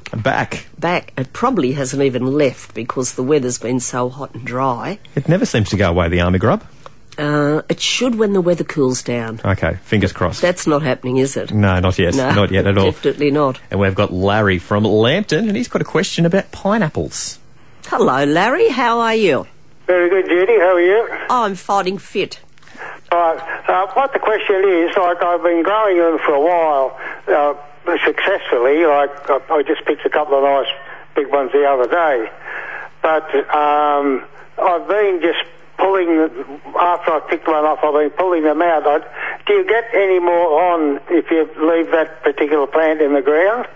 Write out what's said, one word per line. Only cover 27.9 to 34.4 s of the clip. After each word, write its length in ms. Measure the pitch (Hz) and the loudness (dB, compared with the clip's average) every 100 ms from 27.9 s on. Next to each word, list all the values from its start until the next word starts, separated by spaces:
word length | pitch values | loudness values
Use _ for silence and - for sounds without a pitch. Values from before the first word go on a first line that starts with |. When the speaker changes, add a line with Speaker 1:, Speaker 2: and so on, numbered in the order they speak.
| 165 117 | -2 0
Speaker 3:
successfully. 800 | - - 196 - 127 127 156 160 | -2 -2 -2 0 0 2 4 4
Like, 260 | 143 139 - - | 4 0 -4 -4
I, 120 | 135 - | -2 0
I 120 | 156 143 | -2 0
just 160 | 151 - | -2 -2
picked 200 | 147 - | -2 -2
a 40 | |
couple 280 | 156 147 139 | -2 0 2
of 60 | |
nice 280 | 139 139 117 - - - - | 2 2 -2 -6 -12 -18 -8
big 140 | 160 139 | -4 0
ones 240 | 139 127 | 0 2
the 140 | 139 143 | 2 2
other 200 | 135 120 | 2 2
day. 400 | 170 160 123 107 - - - - - - - | 2 2 0 -4 -10 -14 -12 -12 -12 -14 -4
But, 340 | 160 156 156 143 - | 0 0 0 -4 0
um, 680 | 151 147 147 147 143 143 131 - - | 0 2 2 2 2 0 -2 -6 -20